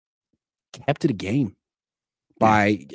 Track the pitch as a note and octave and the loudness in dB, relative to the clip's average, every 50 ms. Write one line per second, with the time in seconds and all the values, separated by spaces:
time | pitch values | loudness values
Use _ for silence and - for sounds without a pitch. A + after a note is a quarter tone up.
0 | _ _ _ _ _ _ _ _ _ _ _ _ _ _ - - - - D3 - | _ _ _ _ _ _ _ _ _ _ _ _ _ _ -20 -8 -6 -4 -4 -2
1 | - D#3+ A#2+ F2+ - F#2+ A2 C#3+ C3+ G2 - _ _ _ _ _ _ _ _ _ | -2 -2 -2 -4 -4 -4 -2 -2 -2 -4 -6 _ _ _ _ _ _ _ _ _
2 | _ _ _ _ _ _ _ _ A2+ A2 G#2+ G#2+ G2+ G#2 G#2+ G2 C#2+ - - | _ _ _ _ _ _ _ _ 2 4 4 4 4 2 0 -2 -4 -12 -20